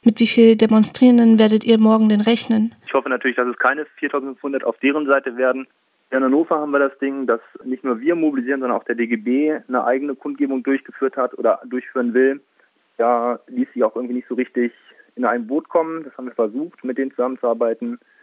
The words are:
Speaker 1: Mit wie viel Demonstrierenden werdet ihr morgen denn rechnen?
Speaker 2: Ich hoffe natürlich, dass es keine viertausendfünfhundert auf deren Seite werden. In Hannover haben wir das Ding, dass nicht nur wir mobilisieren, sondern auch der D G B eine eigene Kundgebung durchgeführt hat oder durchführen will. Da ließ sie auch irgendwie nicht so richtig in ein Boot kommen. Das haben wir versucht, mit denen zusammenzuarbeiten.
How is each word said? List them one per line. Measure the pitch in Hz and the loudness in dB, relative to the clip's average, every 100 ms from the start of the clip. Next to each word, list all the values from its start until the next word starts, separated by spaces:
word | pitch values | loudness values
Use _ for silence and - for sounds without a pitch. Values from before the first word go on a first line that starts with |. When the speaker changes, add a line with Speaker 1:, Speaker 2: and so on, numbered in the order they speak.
Speaker 1:
Mit | 233 214 | 0 2
wie | 226 | 0
viel | - 226 220 | 6 6 6
Demonstrierenden | 220 220 214 - 254 240 226 220 | 4 4 2 4 6 6 6 6
werdet | 220 214 233 | 4 2 2
ihr | 220 | 4
morgen | 220 220 220 | 4 4 4
denn | 208 | 2
rechnen? | 214 233 - 220 226 - - | 2 0 0 -2 -2 -6 -4
Speaker 2:
Ich | |
hoffe | 135 135 | -4 -2
natürlich, | 127 143 123 | -4 -2 -2
dass | 123 | -2
es | 120 | 0
keine | 123 143 151 - | -2 -2 -8 -8
viertausendfünfhundert | 143 143 135 127 143 135 | -4 -4 -6 -8 -6 -4
auf | - - | -4 -2
deren | 135 151 143 | 0 0 0
Seite | 135 135 120 | 0 0 -2
werden. | 127 131 131 _ _ _ - | -2 -2 -8 _ _ _ -6
In | 131 | -2
Hannover | 131 143 165 156 | 2 2 0 -2
haben | 151 | 0
wir | 143 | 0
das | 139 - | 0 -2
Ding, | 139 139 123 | -6 -4 -2
dass | 113 - - | -2 -4 -14
nicht | 127 127 | -10 -6
nur | 135 113 | -4 -2
wir | 143 170 | -2 0
mobilisieren, | 156 135 123 139 | 0 -2 -4 -4
sondern | 127 110 | -2 -4
auch | |
der | - 120 | -4 -4
D | 117 | -2
G | 113 | -4
B | 107 131 151 156 - | -2 0 0 -2 -4
eine | 127 | -2
eigene | 123 135 143 135 | 0 -2 -4 -8
Kundgebung | 147 139 143 135 | -10 -4 -4 -2
durchgeführt | 123 135 - - 135 - | -2 -4 -4 -6 -4 -2
hat | 123 - | -6 -2
oder | 117 - 127 | 0 0 -4
durchführen | 123 - 131 120 | -10 -6 -4 -2
will. | 120 135 139 _ _ _ _ _ - | 2 2 0 _ _ _ _ _ -2
Da | 117 120 120 117 - | 0 0 -2 -6 -8
ließ | 123 131 | -6 -4
sie | 120 | -2
auch | 110 120 | -2 -2
irgendwie | 123 123 | -6 -8
nicht | - | -6
so | 123 | -6
richtig | 123 127 120 _ _ _ _ - | -4 -2 -4 _ _ _ _ -4
in | 120 | -2
ein | 120 110 | -2 -4
Boot | 147 - | -6 -2
kommen. | 170 160 165 | -2 -2 -6
Das | 143 - | -12 -14
haben | 127 | -12
wir | |
versucht, | - 113 120 170 _ | -4 -4 -4 -10 _
mit | 127 123 | -8 -6
denen | 135 | -6
zusammenzuarbeiten. | - 123 127 120 117 117 113 120 120 _ _ | -4 -6 -4 -4 -2 -2 -4 -8 -12 _ _